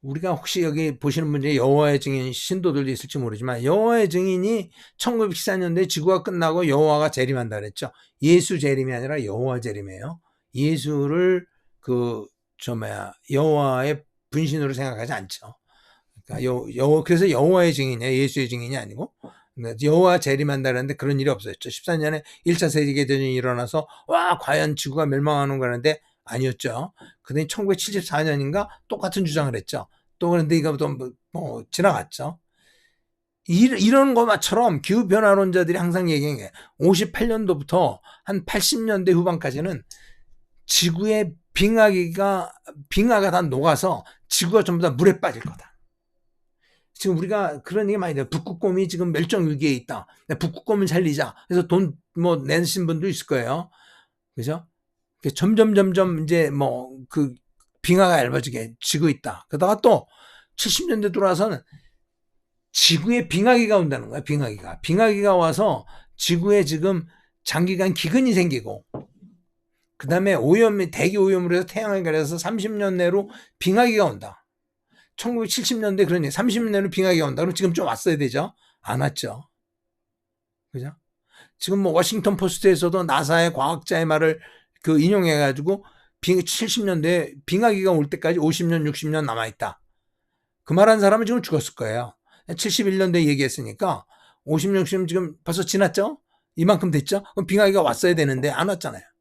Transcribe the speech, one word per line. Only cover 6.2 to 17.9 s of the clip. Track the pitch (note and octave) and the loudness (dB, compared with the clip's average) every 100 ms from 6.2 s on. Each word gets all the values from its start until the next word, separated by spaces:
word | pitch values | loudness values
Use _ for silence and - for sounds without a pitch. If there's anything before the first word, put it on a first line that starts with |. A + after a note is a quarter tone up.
끝나고 | F3+ F3+ D#3+ E3 E3+ | 0 -2 0 0 2
여호와가 | C#3 D3+ D3 D3+ | 4 4 4 0
재림한다 | C#3+ B2+ C3 A#2 G#2+ | 0 -2 -2 -4 -8
그랬죠. | G#2 - C#3 _ _ _ | -10 -10 -12 _ _ _
예수 | C#3+ F3 - F3+ | 4 4 4 -2
재림이 | C#3+ C3+ C3 | 0 -2 -2
아니라 | B2 C3 D3+ | -4 -6 -6
여호와 | G#2+ G2+ C3 B2 | -6 -4 -4 -4
재림이에요. | A#2 G#2 G2 F#2+ A#2+ E3+ _ _ _ | -6 -10 -12 -12 -14 -14 _ _ _
예수를 | B2 D3 D#3+ C3 D3 C#3+ E3 F#3 F3+ F3+ _ _ _ | -4 -2 -2 -2 -2 -2 2 2 2 -2 _ _ _
그, | - B2 A#2+ A2 G#2 _ _ _ | -4 -2 -2 -4 -12 _ _ _
저 | - A#2 | -10 -8
뭐야, | G#2+ G#2 G2 - - | -8 -8 -12 -16 -6
여호와의 | C#3 D#3 D3 C#3 B2+ C#3 D3+ _ _ _ | 0 2 2 0 0 -2 -4 _ _ _
분신으로 | C#3+ D#3+ D#3 C#3+ | -4 -2 -2 -4
생각하지 | C3 C3+ A2 A#2+ | -4 -8 -8 -8
않죠. | A#2 F#2+ - G#2+ - _ _ _ _ _ _ | -10 -10 -16 -18 -20 _ _ _ _ _ _
그러니까 | _ - B2+ | _ -6 -4
여-, | B2 A2+ A#2 | -4 -6 -2
여-, | C3+ D#3 | 2 2
그래서 | D#3 E3+ F#3+ | 4 2 4
여호와의 | C3 D3+ F#3 E3+ | 4 4 4 4
증인이에요. | C#3 C3+ | 2 -4